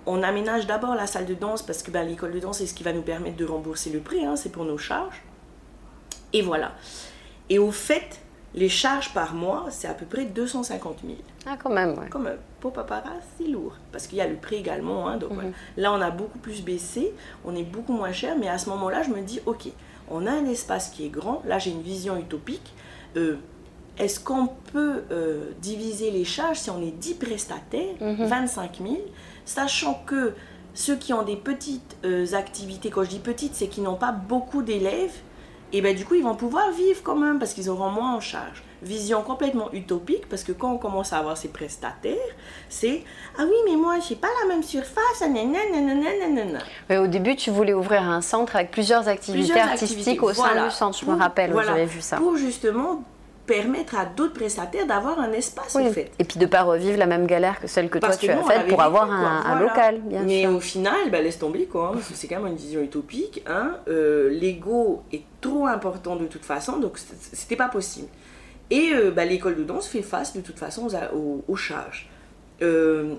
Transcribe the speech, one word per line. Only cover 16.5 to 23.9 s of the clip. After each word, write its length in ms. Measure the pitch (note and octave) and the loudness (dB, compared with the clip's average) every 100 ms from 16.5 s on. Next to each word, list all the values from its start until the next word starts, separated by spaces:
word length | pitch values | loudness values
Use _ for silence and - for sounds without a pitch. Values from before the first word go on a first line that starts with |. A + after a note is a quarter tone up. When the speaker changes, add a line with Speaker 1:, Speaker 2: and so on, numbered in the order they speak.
| G#3 | -10
Speaker 1:
baissé, 520 | F3+ F3+ - A#3 F#4 - - - | -6 -6 -6 -4 -4 -6 -14 -14
on 100 | F3 | -10
est 80 | F3 | -8
beaucoup 300 | E3+ G3+ A#3 | -8 -8 -4
moins 200 | A#3+ F#3 | -2 -2
cher, 220 | F#3 C4 D#4+ | -4 -4 -2
mais 100 | G3 | -2
à 100 | F3+ | -4
ce 100 | G3+ | -4
moment-là, 320 | G3 F#3+ F#3+ | -4 -2 0
je 80 | D4+ | -2
me 100 | G#3 | -2
dis, « 200 | G3 B3 - | -6 -6 -4
OK, 220 | A3 - - - - - | -6 -8 -16 -20 -20 -10
on 160 | D#3+ G3 | -4 -2
a 60 | |
un 140 | D4 C#4 | 0 0
espace 420 | A#3 - F#3+ - | -2 -4 -4 -4
qui 160 | - D3+ | -8 -8
est 20 | |
grand. » 340 | D3 F#3+ C#4+ A3 | -6 -6 -4 -2
Là, 120 | F#3+ | -2
j'ai 120 | F#3 | -2
une 120 | E3 | -6
vision 340 | E3 F#3+ F#3+ F3+ | -6 -8 -6 -6
utopique. 560 | E3+ D3+ - E4+ - - - - - E3 | -6 -10 -8 -10 -12 -20 -20 -20 -8 -2
Euh, 200 | E3 C#3+ - - - - - | 0 -2 -8 -20 -20 -20 -16